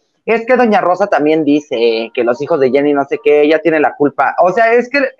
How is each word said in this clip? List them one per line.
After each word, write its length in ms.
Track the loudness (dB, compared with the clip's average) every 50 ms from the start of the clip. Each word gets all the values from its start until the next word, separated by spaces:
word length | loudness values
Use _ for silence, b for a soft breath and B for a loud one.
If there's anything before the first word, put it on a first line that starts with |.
| _ _ _ _ -6
es 200 | -4 -4 -2 -2
que 100 | 0 0
doña 240 | 2 2 2 2 2
Rosa 280 | 0 0 0 0 -2
también 360 | -2 0 0 0 0 0 0 0
dice 680 | 0 0 -2 -2 -4 -4 -2 0 0 0 -2 -4 -6 -4
que 100 | -4 -2
los 180 | -2 -2 -2
hijos 200 | -2 -4 -2 0
de 100 | 0 0
Jenny 220 | 0 0 0 0 0
no 100 | -2 -2
sé 160 | -4 -6 -2
qué, 200 | 0 2 2 4
ella 180 | 4 2 2 0
tiene 220 | 0 0 0 0
la 120 | 0 -2 -2
culpa, 420 | -2 -2 -2 0 -2 -2 -2 0 0
o 140 | 0 0 2
sea, 180 | 0 0 2 2
es 160 | 0 0 -2
que 120 | -2 -4 -4 -4 -6